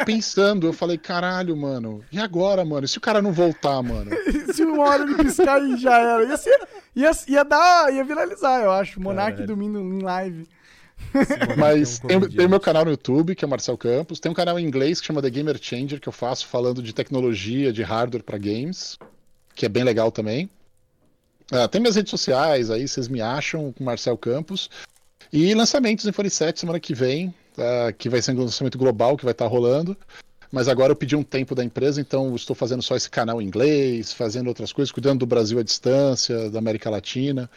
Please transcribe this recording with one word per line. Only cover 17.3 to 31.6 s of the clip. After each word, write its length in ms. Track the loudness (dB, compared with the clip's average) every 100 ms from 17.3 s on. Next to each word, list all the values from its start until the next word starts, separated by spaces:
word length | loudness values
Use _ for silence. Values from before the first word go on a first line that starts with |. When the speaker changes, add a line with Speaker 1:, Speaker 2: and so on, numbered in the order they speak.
| -2 -4 -2 -2
Speaker 1:
de 120 | -2
hardware 400 | -2 -2 -2 -4
pra 140 | -8 -6
games, 600 | -4 -4 -6 -10 -12 -16 -20 _ _ _ _
que 120 | -6 -2
é 40 |
bem 140 | 0
legal 280 | 0 2 0
também. 380 | 0 -4 -4 -6 _ _ _ _ _ _ _ _ _ -4
Ah, 160 | 0 2
tem 120 | 2
minhas 160 | 2 2
redes 140 | 0
sociais 600 | -2 0 2 2 2 0
aí, 160 | -2 -4
vocês 200 | -6 -6
me 140 | -4
acham 500 | -4 -4 -4 -6 -8
com 120 | -6
Marcel 340 | -6 -4 -2 -4
Campos. 520 | -2 -4 -4 -8 -10 -14 -20 _ _ _ _
E 220 | 2 4
lançamentos 520 | 4 2 2 2 0 -2
em 60 |
Fone 180 | -2 -2
sete 300 | -2 -2 -2
semana 200 | -4 -6
que 140 | -6 -2
vem, 380 | 0 0 -4 -10 _ -6
ah, 340 | -2 0 -2 -4
que 140 | -2
vai 120 | 0
ser 100 | 0 -2
um 40 |
lançamento 360 | -2 -2 -4 0
global 380 | 2 4 2 2
que 80 |
vai 100 | 0 -2
tá 100 | 0
rolando. 500 | 2 2 2 -2 -8 -14 -20 -20 _ -8
Mas 160 | -2 0
agora 240 | 4 4
eu 20 | 2
pedi 200 | 0 -2
um 80 |
tempo 300 | -2 -4 -4
da 100 | -4